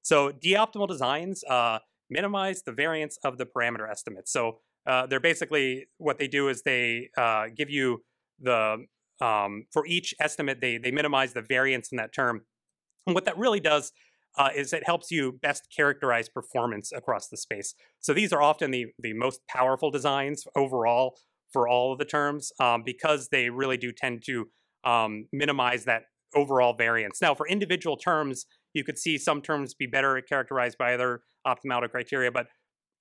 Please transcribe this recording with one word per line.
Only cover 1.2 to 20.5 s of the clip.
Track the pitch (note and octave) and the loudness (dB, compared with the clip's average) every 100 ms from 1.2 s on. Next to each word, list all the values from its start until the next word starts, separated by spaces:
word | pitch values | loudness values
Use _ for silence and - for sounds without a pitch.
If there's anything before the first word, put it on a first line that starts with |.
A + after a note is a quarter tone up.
| F3+ F#3+ | -4 -10
uh, | - B2+ A#2 A2 _ _ _ | 0 2 2 0 _ _ _
minimize | C3+ G3+ G3+ F#3+ F#3 | -4 -2 -2 -2 -4
the | - | -8
variance | A#2 D3+ D#3+ D3+ - | -2 -2 0 -4 -4
of | C#3+ B2 | -6 -4
the | |
parameter | B2+ - A#2+ A#2 G#2+ | -6 -2 -2 -2 -6
estimates. | G#2 - F#2+ - | -8 -10 -12 -6
So, | C3+ A#2 A2+ _ _ - | -2 -2 -4 _ _ 0
uh, | B2+ C3 | 0 2
they're | C3+ | 0
basically, | D3 D#3+ D3+ D3+ C3+ B2+ C#3+ _ | 2 0 0 0 0 -2 -10 _
what | D#3 C#3 | -2 -2
they | C#3+ | -2
do | C#3 C#3 | 0 0
is | C3 | 0
they, | - B2+ A#2+ A#2 B2+ - | 0 0 0 -2 -4 0
uh, | A#2+ A2 A2 | 2 2 -2
give | A2 C#3+ | -6 -4
you | C#3+ C3 A#2 _ _ _ _ | 0 0 -2 _ _ _ _
the, | B2+ A#2 A2 A2 A#2+ _ _ _ | 0 2 2 -2 -8 _ _ _
um, | B2 G#2+ G2+ G2+ - | 0 2 0 -4 -4
for | - D3+ | -4 -2
each | F3 F3 - | -4 -4 -4
estimate, | D3+ - C#3+ C3 | -4 -2 -4 -2
they, | B2+ A#2 | -2 -2
they | B2 | -2
minimize | C#3 D3 C#3 C3 | 0 0 2 0
the | B2+ | -4
variance | A2 B2+ C3+ B2+ - | -2 0 2 0 -4
in | B2+ | -8
that | A2 | -8
term. | - B2 A2+ _ _ _ _ _ _ - | -2 -2 -2 _ _ _ _ _ _ -2
And | |
what | F3 G3 | 0 0
that | E3+ | 0
really | B3 G#3+ | 0 2
does, | D#3 D3+ C#3+ _ _ _ _ - | 4 2 0 _ _ _ _ 2
uh, | C#3 C#3+ | 2 2
is | C#3 | -2
it | E3 D3 | -2 0
helps | E3+ - | -2 0
you | E3 C3+ | -2 -2
best | B2+ D3 C#3+ - - | -2 -4 -4 -6 2
characterize | D3 C#3+ C#3 A#2 A2+ | 2 2 0 0 0
performance | - - C3 A#2+ G#2 G#2 | -10 -6 -2 -2 -4 -8
across | C3 - A2 - | -10 -4 -4 -4
the | G#2+ | -14
space. | - G#2 G2+ - _ _ | -10 -8 -10 -14 _ _
So | - | -2
these | D3 G#3 | 0 2
are | D#3 | 4
often | D3 D3+ D3 | 4 4 0
the, | B2+ A#2 _ | -4 -6 _
the | A#2 | -8
most | A2 B2 C3 - | -2 -4 -4 -10
powerful | B2+ B2+ C3 D#3 | 0 2 2 0
designs | C#3 C#3 C#3 C#3 C#3+ - | 0 0 0 -2 -6 -6